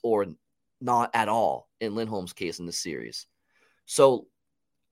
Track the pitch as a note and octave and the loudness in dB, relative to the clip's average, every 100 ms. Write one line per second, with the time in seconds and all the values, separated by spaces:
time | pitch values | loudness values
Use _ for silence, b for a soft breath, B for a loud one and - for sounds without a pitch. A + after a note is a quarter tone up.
0 | A#2 G#2+ F#2+ - _ _ _ - B2 A#2+ | 0 2 0 -6 _ _ _ -8 0 0
1 | A#2 A2+ G#2+ A2+ F#2 B1+ - - A2+ G#2+ | 2 0 2 2 0 -2 -8 -8 -6 -4
2 | A2 G#2 F2+ - F2 E2 E2+ - F2 C2 | -4 -6 -8 -8 -8 -8 -8 -8 -6 -8
3 | A1+ - - _ _ _ _ _ - - | -10 -14 -16 _ _ _ _ _ -4 6
4 | C3+ B2+ - _ _ _ _ _ _ | 6 6 -4 _ _ _ _ _ _